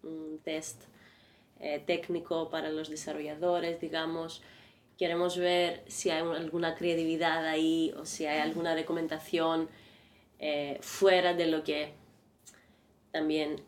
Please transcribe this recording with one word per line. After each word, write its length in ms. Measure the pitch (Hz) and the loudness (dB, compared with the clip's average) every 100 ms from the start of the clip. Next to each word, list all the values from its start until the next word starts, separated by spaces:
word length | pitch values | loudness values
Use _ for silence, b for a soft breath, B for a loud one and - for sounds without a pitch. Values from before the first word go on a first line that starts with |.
un 360 | 165 160 156 156 | -10 -10 -10 -8
test, 400 | - 160 156 - - B B B B B B - | -6 -6 -8 -14 -20 B B B B B B -10
eh, 220 | 151 147 - | -6 -4 0
técnico 640 | 170 - 175 - 165 160 | -2 0 -6 -2 -2 -2
para 200 | 160 156 | -4 -2
los 200 | 156 156 | -4 -6
desarrolladores, 920 | 156 - 151 151 151 175 175 170 165 | -8 -8 -6 -6 -2 2 2 0 -4
digamos... 600 | 165 165 160 165 165 - B B B B B - | -4 -2 -2 -4 -6 -10 B B B B B -2
Queremos 400 | 175 170 175 180 | 0 2 0 2
ver 460 | 175 175 175 170 - | 2 4 2 -2 -10
si 220 | - 185 | -2 0
hay 100 | 160 | 0
un-, 140 | 170 160 | 0 -2
alguna 400 | 160 170 165 160 | -2 0 0 0
creatividad 680 | 170 165 160 165 165 160 160 | 0 2 2 2 2 2 0
ahí 480 | 156 160 165 160 - | 2 4 4 2 -2
o 80 | 156 | -10
si 200 | - 156 | -4 0
hay 140 | 151 | 0
alguna 340 | 156 160 170 160 | 0 0 0 0
recomendación 960 | 156 165 160 156 - 170 165 165 160 B B B B B B - | 0 -2 -2 -4 -2 2 4 2 0 B B B B B B -8
eh, 360 | 151 147 143 139 | -4 -2 -2 -6
fuera 520 | - - 196 185 180 | -8 4 8 8 6
de 120 | 175 165 | 2 2
lo 160 | 156 | 0
que 300 | 151 147 147 - - _ _ _ - b b b b _ _ | 0 -4 -4 -10 -20 _ _ _ -20 b b b b _ _
también, 500 | 160 156 156 151 151 | -4 0 0 0 -4